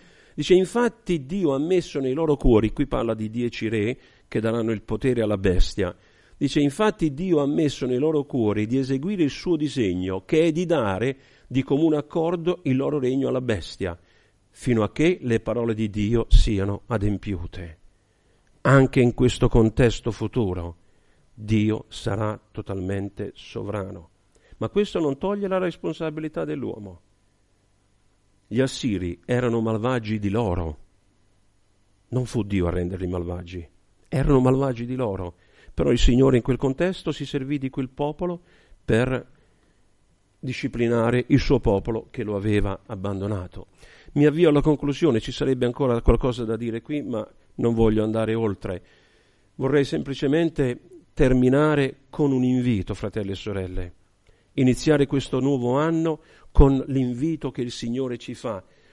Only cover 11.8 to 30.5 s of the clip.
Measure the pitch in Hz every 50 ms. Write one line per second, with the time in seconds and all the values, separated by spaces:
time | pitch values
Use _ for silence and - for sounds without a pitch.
11.8 | 160 165 151 147 143 - - 175 160 165 175 175 160 170 180 - - 135 131 131
12.8 | 135 139 143 151 127 123 131 135 131 123 123 127 127 123 110 92 78 - - -
13.8 | - 90 85 - _ _ _ _ _ _ _ _ _ _ _ - - 131 123 110
14.8 | 107 104 - - 147 165 185 175 - 127 113 110 - - 110 117 117 117 113 107
15.8 | 110 107 95 107 104 101 117 117 113 - - - - - 110 98 95 98 101 98
16.8 | - - 120 107 98 104 104 92 - 104 101 87 85 104 - 98 90 82 78 _
17.8 | _ - _ _ _ _ _ _ _ _ _ _ _ _ _ _ _ - 131 135
18.8 | 131 127 - 143 123 120 113 - 127 123 - - 120 123 - 123 113 110 104 -
19.8 | 135 117 107 - - 120 104 - 113 107 - 131 117 95 90 87 85 85 85 _
20.8 | _ _ _ _ _ _ _ _ _ _ _ - 107 104 110 107 104 107 107 110
21.8 | - _ - - - 117 101 101 113 107 107 - _ _ _ - 107 - 101 95
22.8 | 92 92 101 98 98 101 95 - 104 95 - - - - - 117 104 101 101 104
23.8 | 95 95 95 90 85 - _ _ _ _ _ _ _ _ - - - 160 - 196
24.8 | 208 202 - 180 165 147 139 135 - 185 202 202 202 190 190 185 185 180 165 -
25.8 | - 175 160 - 165 160 151 151 156 156 - 170 160 147 151 147 123 107 104 -
26.8 | 104 98 90 85 _ _ _ _ _ _ _ _ _ _ _ _ _ _ _ _
27.8 | _ _ _ _ _ _ _ _ _ _ _ _ _ _ 107 117 127 131 - -
28.8 | - 131 101 92 92 87 85 - _ - 123 123 123 123 113 117 113 113 110 107
29.8 | 107 127 131 123 110 107 110 110 104 101 95 110 120 104